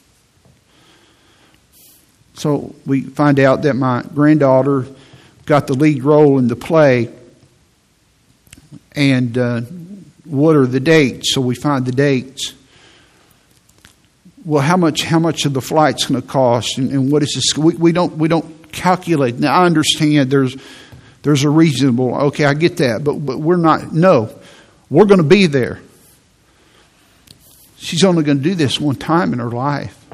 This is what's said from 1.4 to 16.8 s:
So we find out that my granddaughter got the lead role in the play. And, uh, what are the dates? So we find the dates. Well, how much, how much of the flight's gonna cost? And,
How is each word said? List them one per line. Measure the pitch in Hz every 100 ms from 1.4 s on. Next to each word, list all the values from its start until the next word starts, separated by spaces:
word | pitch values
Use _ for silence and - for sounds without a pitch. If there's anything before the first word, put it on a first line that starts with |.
| _ _ _ _ _ _ _ _ _ -
So | 156 143 - - -
we | 135
find | - - 147 139
out | 135 131
that | 147
my | 127 131 123 - 139
granddaughter | 147 156 139 131 135 139 123 - - - _ _ -
got | 147 -
the |
lead | 131 151 143
role | 131 151 147 139
in | 123
the | 113
play. | - 160 147 123 117 - - _ _ _ _ _ _ _ _ _ _ _ _ - _ - _ -
And, | 143 127 123 117
uh, | 123 120 120 175 170 202 151 _
what | - 139 156 156
are | 127
the | 131
dates? | 135 160 135 - -
So | -
we | 123 123
find | 147 139 127
the |
dates. | 123 143 131 - - - - _ _ _ _ _ _ _ _ _ _ _ _ - _ _ _ - _
Well, | 190 151
how | 147 185
much, | 165 -
how | - 165
much | 165 - 147
of |
the | 135
flight's | - 156 151 120 -
gonna | 127
cost? | - 143 127 120 117
And, | -